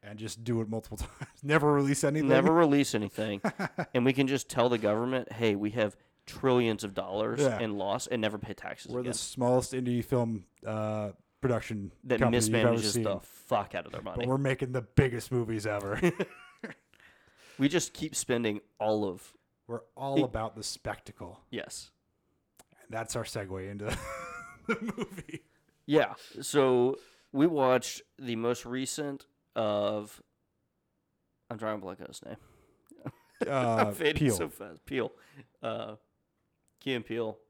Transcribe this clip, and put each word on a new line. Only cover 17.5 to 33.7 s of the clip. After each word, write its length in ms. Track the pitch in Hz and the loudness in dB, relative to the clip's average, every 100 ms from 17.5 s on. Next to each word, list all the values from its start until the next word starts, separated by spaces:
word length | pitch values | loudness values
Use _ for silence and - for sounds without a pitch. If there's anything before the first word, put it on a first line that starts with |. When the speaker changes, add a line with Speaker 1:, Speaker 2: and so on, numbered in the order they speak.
| - | 0
Speaker 2:
We 80 | 135 | 2
just 220 | 170 - | 2 -2
keep 220 | - 156 - | -8 -6 -6
spending 460 | - 120 113 104 _ _ | -2 0 0 -4 _ _
all 300 | 107 107 101 | 0 2 0
of 240 | 90 - _ _ _ - | -6 -14 _ _ _ -12
Speaker 1:
We're 160 | 117 - - | -12 -12 -10
all 220 | 139 135 | -2 0
Speaker 2:
it 60 | |
Speaker 1:
about 320 | 127 113 110 - | 0 -2 -8 -8
the 60 | |
spectacle. 760 | 104 - 117 104 - - 110 - _ | -12 -10 -8 -10 -12 -16 -18 -18 _
Speaker 2:
Yes. 400 | 117 - - - _ _ _ _ _ _ _ - _ | -10 -10 -14 -18 _ _ _ _ _ _ _ -20 _
Speaker 1:
And 40 | - | -12
that's 240 | 113 113 123 | -10 -6 -6
our 80 | |
segue 440 | 110 117 98 95 95 | -6 -8 -8 -8 -8
into 180 | 101 104 | -8 -6
<laughs> 840 | - - - - - - - - | -6 -8 -12 -12 -14 -16 -16 -4
the 100 | - 226 202 | -4 -4 -8
movie. 460 | 233 190 - - _ _ _ _ - | -10 -12 -14 -16 _ _ _ _ 2
Speaker 2:
Yeah. 260 | 147 113 - - - | 2 2 -2 -16 -14
So 580 | - 147 131 123 123 139 - _ _ | 0 4 6 6 4 0 -10 _ _
we 160 | 135 156 | 2 2
watched 560 | 156 131 127 - - - _ | 4 4 4 2 -12 -16 _
the 160 | 131 113 | -6 -2
most 280 | 117 120 | -2 -2
recent 640 | 120 127 131 - 147 139 - _ _ - | -4 -6 -6 -6 -6 -8 -14 _ _ -4
of, 680 | 110 104 104 107 104 - _ _ _ _ _ _ _ _ _ _ _ _ _ | -2 0 0 -2 -8 -18 _ _ _ _ _ _ _ _ _ _ _ _ _
I'm 80 | 110 | -8
drawing 200 | 110 107 | -6 -6
a 40 | |
blank 180 | 95 92 | -8 -12
on 60 | 73 | -14
his 160 | - | -16
name. 120 | - 87 _ _ _ _ _ - - | -16 -16 _ _ _ _ _ -16 -16
<laughs> 60 | - _ _ - | -16 _ _ -2
Speaker 1:
Uh, 380 | 139 123 | 0 2